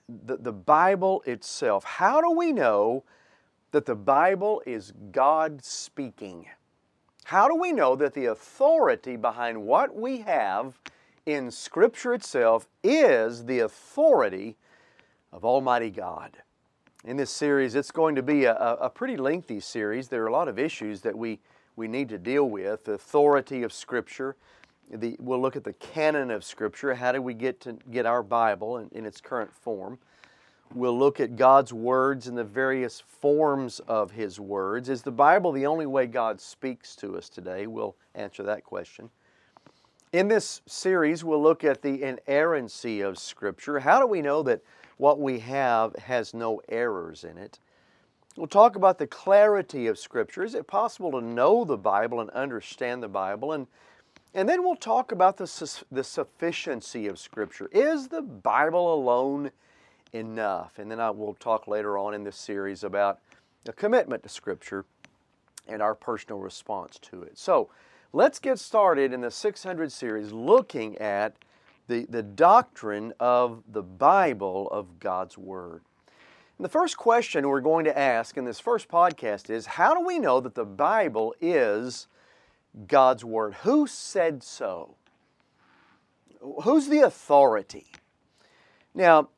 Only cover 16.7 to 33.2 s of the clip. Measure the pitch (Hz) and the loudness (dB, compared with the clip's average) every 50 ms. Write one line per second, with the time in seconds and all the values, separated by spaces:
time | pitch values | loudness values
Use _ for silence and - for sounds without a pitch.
16.7 | _ _ _ _ _ _ - 113 127 143 135 - - - 151 147 143 139 131 120 | _ _ _ _ _ _ -14 -8 -6 -4 -4 -4 -4 -2 0 2 2 2 2 2
17.7 | 110 143 139 - - 165 160 160 147 135 127 143 151 143 131 117 113 - 117 117 | 0 -4 -4 -4 -2 0 0 2 0 0 0 2 2 4 4 4 4 4 2 0
18.7 | 117 - - 123 - - 247 269 240 147 131 139 160 180 170 - 113 101 - - | 0 -2 -4 -6 -6 -6 -6 -6 -4 -2 -2 -2 -2 -2 -6 -10 -10 -10 -10 -8
19.7 | - 117 107 104 110 127 131 123 131 117 110 110 120 151 175 143 101 107 143 160 | -6 -4 -4 -4 -4 -6 -6 -6 -4 -4 -2 0 0 0 -2 -2 -2 -4 -4 -4
20.7 | - - 110 107 104 95 - 113 101 110 117 113 107 104 _ _ _ _ _ _ | -4 -8 -10 -10 -10 -6 -6 -6 -6 -4 -6 -8 -8 -10 _ _ _ _ _ _
21.7 | _ 113 113 110 117 135 139 110 107 92 87 120 135 143 143 123 104 98 92 101 | _ -10 -10 -6 -4 -6 -6 -6 -8 -10 -6 -2 0 2 2 0 0 -4 -4 -6
22.7 | 107 - - 110 104 98 - - - 147 147 147 143 135 127 - 139 127 120 107 | -6 -6 -6 -8 -8 -8 -6 0 2 4 6 6 4 4 0 -2 -6 -6 -6 -6
23.7 | - - - - 127 117 110 - - - 131 131 - _ _ _ _ _ _ _ | -8 -12 -12 -6 -6 -6 -6 -6 -10 -10 -10 -10 -10 _ _ _ _ _ _ _
24.7 | _ _ _ - 120 107 117 117 117 - 123 127 131 127 127 131 127 139 - 104 | _ _ _ -16 -12 -8 -8 -8 -8 -8 -6 -4 -2 0 0 -2 -4 -4 -12 -12
25.7 | 104 _ - - - 160 151 156 151 147 135 123 110 101 - - - - 110 104 | -14 _ -18 -12 -4 0 0 2 2 2 -2 -2 -4 -6 -8 -12 -10 -6 -6 -6
26.7 | - - - 139 127 123 123 127 127 135 127 127 117 110 123 127 123 _ - 127 | -6 -4 -4 -4 -4 -2 0 -2 -2 -2 -4 -6 -8 -4 -4 -4 -4 _ -12 -16
27.7 | 113 - - 127 117 123 110 113 120 123 107 101 120 117 117 110 101 90 107 110 | -16 -16 -16 -8 -4 -2 0 0 0 0 -2 0 0 2 2 2 0 -2 -6 -10
28.7 | 123 117 104 - - 110 113 107 - - _ - 135 120 107 - _ _ - 120 | -10 -10 -12 -14 -14 -12 -12 -12 -14 -16 _ -8 -6 -6 -6 -8 _ _ -10 -10
29.7 | 110 95 95 101 127 - _ _ _ _ - _ _ _ _ _ _ _ _ _ | -10 -10 -10 -14 -16 -18 _ _ _ _ -20 _ _ _ _ _ _ _ _ _
30.7 | - 123 127 123 120 123 139 143 139 - 135 113 120 110 131 131 135 139 131 113 | -6 -2 0 0 2 4 4 4 4 2 -4 -4 0 4 6 8 8 8 6 2
31.7 | 120 110 113 123 131 131 131 139 139 127 117 123 120 120 110 101 101 131 131 131 | -6 -6 -2 0 0 2 2 0 -2 -4 -8 -10 -8 -8 -8 -6 -4 -2 -2 0
32.7 | 135 131 127 113 - - - _ - - | 0 -2 -4 -6 -8 -14 -20 _ -14 -2